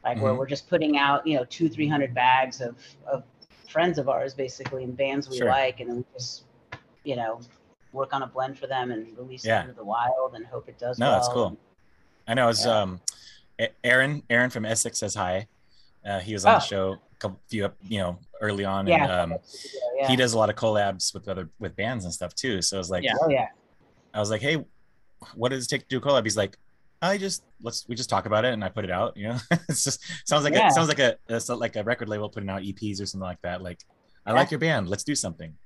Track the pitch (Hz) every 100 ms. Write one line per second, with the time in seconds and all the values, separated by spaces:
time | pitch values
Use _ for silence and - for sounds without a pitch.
0 | - 120 131 131 135 143 - 175 156 147
1 | 143 143 160 147 127 - 165 135 147 151
2 | 135 123 127 131 131 113 123 120 - -
3 | - 135 - _ _ - - - 180 151
4 | 135 135 135 135 131 - 131 135 127 123
5 | 135 139 139 131 123 135 131 127 123 120
6 | - - 123 - _ _ _ - _ _
7 | 147 123 113 117 120 _ _ _ _ 131
8 | 135 139 127 131 131 135 - 131 123 113
9 | 113 120 127 127 113 110 80 113 104 113
10 | 120 131 131 123 - 123 117 117 123 123
11 | 135 143 123 123 104 82 _ _ _ _
12 | _ _ - 117 120 107 120 110 98 90
13 | - - - - _ - 113 _ 123 127
14 | 135 147 - 120 123 123 110 113 120 -
15 | 104 107 90 92 104 _ _ - - _
16 | 101 98 92 107 95 226 - 98 95 95
17 | _ - 104 95 - 110 98 - 180 104
18 | 90 87 - - 107 101 98 98 95 165
19 | 139 90 85 82 - - - - - 127
20 | 135 127 127 113 107 104 113 107 101 95
21 | - 98 101 95 82 - 95 82 107 127
22 | 87 85 90 - 131 98 85 98 87 92
23 | 87 113 160 135 110 - _ _ _ _
24 | _ 107 104 107 139 156 - - _ _
25 | _ - - 120 120 135 120 135 - 131
26 | 143 139 110 104 98 - - _ _ _
27 | 175 196 196 175 _ - 117 - - 117
28 | 120 98 95 107 120 113 95 - 92 90
29 | 113 - 104 120 - 170 - 151 - -
30 | - - - 147 147 135 160 160 165 139
31 | 127 - - 117 - 120 113 110 104 120
32 | 110 107 104 - 98 98 98 95 107 98
33 | 101 95 92 87 87 92 92 87 - _
34 | _ _ - 113 139 151 160 139 90 101
35 | - 143 95 82 85 76